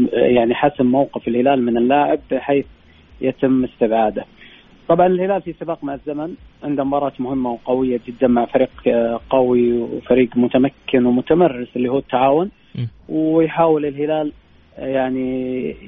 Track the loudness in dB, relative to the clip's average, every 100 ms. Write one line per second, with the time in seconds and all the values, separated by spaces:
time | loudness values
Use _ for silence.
0 | -2 2 2 4 2 0 -2 0 0 2
1 | -2 -4 -4 0 2 0 0 0 2 2
2 | 2 -2 -4 -6 -2 -2 -2 -14 _ _
3 | _ -6 -6 -2 0 0 -2 -2 0 2
4 | 0 -2 -10 -18 -20 -20 _ -12 -2 2
5 | 4 2 0 -4 -6 -10 -10 -8 -8 -10
6 | -8 -8 -10 -12 -20 _ -6 -4 -2 -2
7 | -2 -4 -6 -4 -4 -6 -4 -2 0 -2
8 | -6 -2 2 2 2 0 0 0 0 2
9 | 0 -4 0 2 4 4 2 0 -4 -8
10 | 0 2 2 0 2 2 0 -2 -2 2
11 | 2 0 2 2 2 0 -8 -4 -2 -2
12 | -2 0 2 2 0 -8 _ -10 -10 -10
13 | -6 -2 0 2 2 2 2 2 -2 -4
14 | -4 -2 -4 -8 _ _ _ -12 -4 -2
15 | -2 -4 -4 -4 -6 -6 -8 -10